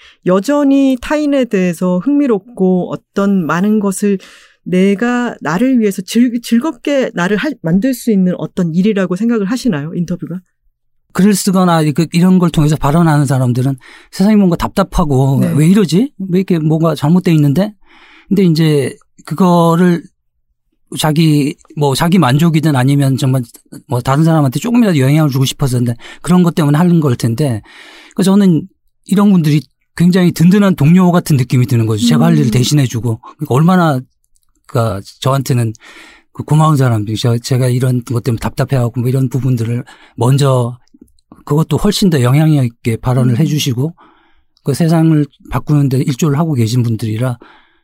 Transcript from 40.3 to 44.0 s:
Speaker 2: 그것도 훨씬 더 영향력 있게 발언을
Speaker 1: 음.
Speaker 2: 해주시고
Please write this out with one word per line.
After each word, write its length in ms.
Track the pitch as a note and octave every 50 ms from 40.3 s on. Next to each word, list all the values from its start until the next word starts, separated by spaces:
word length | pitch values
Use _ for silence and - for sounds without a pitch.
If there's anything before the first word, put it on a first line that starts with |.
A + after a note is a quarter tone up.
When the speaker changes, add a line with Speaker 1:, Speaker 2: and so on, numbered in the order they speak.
| C#3 C#3 C#3+ C3+ C3 B2 A#2+ A#2+ A#2+ - _ _ _ - - _ _ _ _ _ - - -
Speaker 2:
그것도 320 | - D3 D#3+ D#3 - D3+
훨씬 320 | B2 - G#3 - - G#3+ F#3
더 120 | D#3+ C3+
영향력 440 | A#2+ B2 C3+ D3+ D#3+ D#3 D3+ C#3 B2+
있게 300 | A#2+ - _ - B2 A2
발언을 380 | - - B2+ B2 C3+ B2 B2+ A#2+
Speaker 1:
음. 20 |
Speaker 2:
해주시고 560 | B2+ E3 C#3+ D3+ C#3+ - C#3+ A2+ B2 C#3+ E3 - _